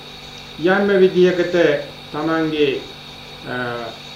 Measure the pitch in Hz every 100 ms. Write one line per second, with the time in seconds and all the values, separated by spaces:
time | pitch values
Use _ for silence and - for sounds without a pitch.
0 | - - - - - - 160 196 202 196
1 | 185 170 180 175 175 180 160 143 - -
2 | - 147 156 160 160 151 147 123 - -
3 | - - - - - 123 123 120 117 -
4 | -